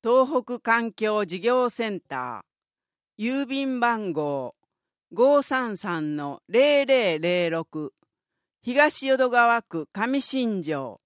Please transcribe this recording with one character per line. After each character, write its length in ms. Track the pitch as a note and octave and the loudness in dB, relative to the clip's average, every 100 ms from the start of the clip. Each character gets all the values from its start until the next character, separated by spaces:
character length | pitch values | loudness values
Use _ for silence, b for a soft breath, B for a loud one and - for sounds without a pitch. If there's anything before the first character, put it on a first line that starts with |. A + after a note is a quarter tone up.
東 400 | A#3 B3+ C4 D4 | 4 4 4 0
北 160 | - A#3+ | -2 -6
環 320 | - A3+ A#3 | 0 2 0
境 340 | - G#3+ G#3+ G3+ | -4 -2 0 -2
事 140 | F3+ | -2
業 300 | G#3 B3+ B3 | 0 2 0
セ 200 | - A3+ | -2 -6
ン 120 | F#3+ | -6
タ 420 | _ C3+ B2 A2 - _ _ _ _ _ _ - | _ -8 -8 -10 -16 _ _ _ _ _ _ -6
ー。 60 | |
郵 220 | A3 C4+ C4 | -4 -2 -4
便 340 | C4+ C#4 B3+ | -4 -4 -2
番 320 | A#3+ A3+ G3+ | -2 -2 -4
号、 420 | D3+ D3 C#3+ B2 - _ _ _ _ _ | -4 -4 -4 -8 -14 _ _ _ _ _
五 280 | F3+ C4 C#4+ | 2 4 4
三 360 | C4+ C4 A#3+ G3 | 2 -4 -4 -6
三 400 | G3+ E3+ D3+ D3 | -6 -4 -4 -4
の 240 | C#3+ C#3 _ | -8 -10 _
零 360 | A3 C#4+ C#4+ C#4 | 2 4 4 4
零 340 | C4 G#3 D#3 | 2 2 0
零 300 | E3+ F3+ E3+ | 0 0 0
六。 440 | E3 E3 D#3 D3+ _ _ _ _ _ _ _ | -2 -6 -10 -10 _ _ _ _ _ _ _
東 460 | - B3+ D4 - C4+ | -4 2 2 2 0
淀 220 | C4 B3+ | 2 4
川 320 | A#3+ A#3 A#3 | 4 4 2
区 260 | - E3 D3+ | -2 -8 -8
上 260 | - A3+ C#4 | -6 -2 -2
新 420 | - C4+ A#3+ G3+ | -2 -2 -2 -2
庄 380 | D#3 D3 C3 G2+ | -4 -6 -6 -12